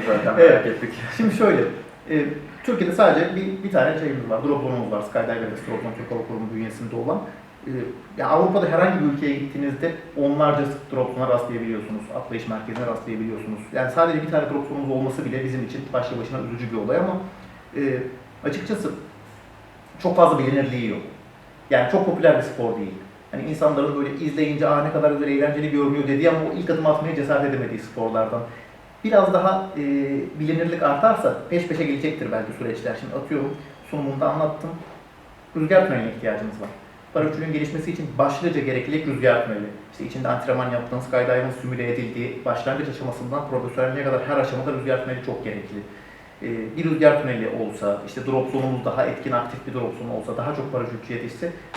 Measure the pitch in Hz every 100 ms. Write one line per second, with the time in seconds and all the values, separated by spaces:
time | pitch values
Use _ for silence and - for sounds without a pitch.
0 | 113 104 117 107 165 - - - - -
1 | - - 220 - 202 - - - - -
2 | - 156 139 - - - 254 190 175 196
3 | 185 156 180 185 190 - 196 160 131 160
4 | 151 131 113 110 143 139 131 123 107 104
5 | - - 113 113 110 104 110 110 113 117
6 | 110 117 113 110 110 110 113 110 113 113
7 | 127 - - - - - 139 127 117 -
8 | - - - - 180 196 170 165 196 156
9 | 147 139 143 135 139 143 139 - 165 160
10 | - 143 143 147 143 143 139 - - 131
11 | 127 127 127 120 120 113 113 107 107 107
12 | - 101 - 113 113 110 117 113 120 113
13 | 117 110 113 107 110 104 - 131 127 165
14 | 165 151 156 156 143 139 139 143 135 131
15 | 131 147 131 131 131 127 107 - - 123
16 | - 120 113 131 117 117 113 113 104 165
17 | 190 190 - - - - - 143 135 123
18 | - - - - 143 185 - 208 - -
19 | - - - - - - - - - -
20 | 180 180 151 127 127 139 123 123 110 -
21 | - - - - - - - 127 - 196
22 | 180 - 165 - - - 113 - 95 -
23 | - - - - 151 156 151 139 143 143
24 | 139 139 151 147 151 147 147 143 147 143
25 | 147 143 143 139 147 147 151 143 139 143
26 | 135 139 165 160 156 180 175 160 156 151
27 | 160 151 143 143 139 131 117 110 - 120
28 | 113 110 110 120 117 - - - - -
29 | 220 202 185 180 185 190 190 151 139 139
30 | 139 139 139 151 156 160 170 165 143 139
31 | 170 - - - - 170 170 160 143 135
32 | 156 - 113 110 104 - 117 113 123 -
33 | 120 135 139 143 139 139 - - - 151
34 | 139 135 139 151 151 - 160 - - -
35 | - - - - - 160 156 185 - 120
36 | 113 - 110 - 107 101 98 - - -
37 | - 156 156 156 160 147 143 160 175 160
38 | 143 135 139 - 170 151 135 123 143 156
39 | 151 117 123 117 113 104 104 - - -
40 | 131 131 - 151 135 127 123 120 - 127
41 | - 123 120 123 131 - 127 123 120 120
42 | 113 120 120 - 123 117 139 139 143 -
43 | 127 - 123 143 139 127 123 131 127 143
44 | 135 127 143 139 - 127 143 127 131 127
45 | 127 127 - 110 107 101 95 101 - -
46 | - - - - 113 113 110 160 160 156
47 | 147 - 131 113 107 107 104 - 104 101
48 | - 127 127 135 131 135 131 123 - 131
49 | - - 131 120 123 123 - 123 - -
50 | 117 113 - - 135 143 139 170 - 113
51 | - 117 120 - 175 - -